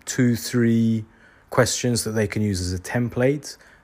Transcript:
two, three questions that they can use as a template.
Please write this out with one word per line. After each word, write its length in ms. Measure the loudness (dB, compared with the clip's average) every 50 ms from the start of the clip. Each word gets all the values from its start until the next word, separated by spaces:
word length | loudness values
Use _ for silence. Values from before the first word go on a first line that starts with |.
| -10
two, 300 | -8 0 2 2 2 2
three 680 | 0 -2 -2 0 2 2 4 4 4 4 2 2 0 -4 -8 _ _ -20 -20 -20 _ _ -4
questions 540 | 2 2 2 2 2 -2 -2 -2 -2 -2 -2
that 80 | -2
they 160 | -2 -2 -2 0
can 140 | 0 -2
use 200 | 0 0 0 -2
as 120 | -2 -4 -4
a 80 | -6
template. 760 | -6 -4 -4 -2 -2 -2 -2 0 2 2 0 0 -4 -12 -18 -18 -20 -20 -20 _